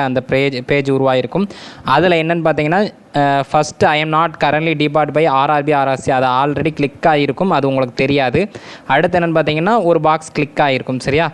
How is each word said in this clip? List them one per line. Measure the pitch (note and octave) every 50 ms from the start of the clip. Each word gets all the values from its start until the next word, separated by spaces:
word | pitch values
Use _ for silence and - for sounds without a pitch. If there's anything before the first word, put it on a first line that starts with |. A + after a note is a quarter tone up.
| C#3+ C3+
அந்த | B2+ B2+ B2 -
பேஜ், | C3+ C3+ C#3 C#3 C3+ B2 B2 -
பேஜ் | D3+ C#3+ C3+ C#3
உருவாயிருக்கும். | C3+ C3 C3+ C3+ C3 B2+ B2+ B2 - E3+ G3+ G3 - - - - - - - - C3+
அதுல | D3 E3+ F#3 F3 E3 D#3
என்னன்னு | D#3+ E3+ E3+ D#3+ D#3+
பார்த்தீங்கன்னா, | D3+ C#3+ D3+ D3+ E3+ F#3+ G#3+ - - - - - -
அஹ், | D3 C#3+ C#3+ C#3 C#3 C3+
first, | - - D#3 D3+ - - - G#3
"I | F3+ D3+ D3+ D#3
am | D#3
not | D#3 D#3 E3 E3 D#3 - D#3+
currently | D3 C#3 D3+ D#3+ E3 D#3+
debarred | D3 D3+ D3+ C#3+ D#3 D3+ D3 C3+
by | D3+ D#3+ D#3+ C3+
R | C3+ C#3 C#3+
R | D3+ D3 C#3+
B, | D3 D3+
ஆர் | C#3 C3+ C3+
ஆர் | C3+ B2+ -
சி", | -
அது | C#3 C3 C3 C3 B2+ B2+
already | C3+ D3 C#3+ C#3 C#3+ D#3+ D3+ -
கிளிக் | C#3+ C3+ - - - E3+
ஆகிருக்கும், | D#3 D3 C#3+ C#3 C3 - F#3+ F#3+
அது | E3+ C#3+ C3+ C#3
உங்களுக்கு | C3+ C3 C3 A#2+ B2
தெரியாது. | - C3+ C3 C#3+ C#3 C3 B2+ A#2+ D3+ G3 G#3 - - - - - - - - C3+
அடுத்து | D3 D#3+ F3+ F3 F3
என்னன்னு | E3+ E3+ D#3+ D#3+
பார்த்தீங்கன்னா, | D#3 D#3 D3+ D3+ E3 G3 A#3 A#3 F#3
ஒரு | E3+ E3+ E3
பாக்ஸ் | D#3 D#3 D#3 D#3+ - - - -
கிளிக் | D3 C#3+ - - D3+
ஆகிருக்கும், | C#3+ C3+ B2+ A2+ - B2+ B2+ - C#3
சரியா? | C3 D3+ E3 D#3